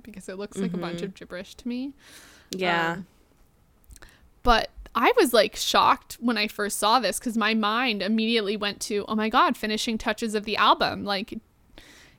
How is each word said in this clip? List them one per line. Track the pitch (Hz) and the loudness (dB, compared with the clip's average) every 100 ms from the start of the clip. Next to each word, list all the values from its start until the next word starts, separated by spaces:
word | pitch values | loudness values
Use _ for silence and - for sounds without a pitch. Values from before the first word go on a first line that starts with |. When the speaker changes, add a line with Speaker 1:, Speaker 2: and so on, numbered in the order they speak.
Speaker 1:
because | 247 208 - | -18 -16 -12
it | 190 | -10
looks | 202 - | -10 -4
like | 190 | -4
a | 175 | -4
bunch | 175 170 | -6 -6
Speaker 2:
Mm-hmm. | 196 | -8
Speaker 1:
of | |
gibberish | 190 - 180 196 | -12 -14 -14 -14
to | - - | -12 -8
me. | 240 269 269 - - - - - | -8 -8 -12 -20 -20 -20 -20 -10
Speaker 2:
Yeah. | 190 185 170 165 | -4 0 0 0
Speaker 1:
Um, | 170 190 _ _ _ _ _ _ _ - - - - _ _ | -2 -8 _ _ _ _ _ _ _ -20 -20 -20 -20 _ _
but | 247 226 - - - - | 4 4 2 -8 -8 0
I | 247 480 | 2 4
was, | 311 | 4
like, | - - - | 4 2 0
shocked | - 220 - 262 - - | 0 4 4 2 -2 -6
when | 233 220 | -2 0
I | 208 | -2
first | - 208 - | -4 -6 0
saw | 208 240 | 2 2
this, | 208 202 | 2 -2
'cause | 247 220 | -4 0
my | 214 | 2
mind | 220 208 220 262 208 | 2 0 0 0 0
immediately | 185 220 220 233 202 208 | 0 0 2 2 0 -2
went | 208 196 | -4 -4
to, | - 208 - | -4 -4 -2
"Oh | 220 | -2
my | 220 | 0
God, | 240 339 247 | 4 2 2
finishing | 220 214 - 220 | -2 -4 -2 -4
touches | - 214 233 | -4 -4 -2
of | 214 208 | -4 -2
the | 208 | 2
album." | 214 311 175 190 | 4 4 2 -2
Like, | 202 190 208 226 - _ _ - - - - | -4 -4 -6 -12 -16 _ _ -20 -20 -20 -20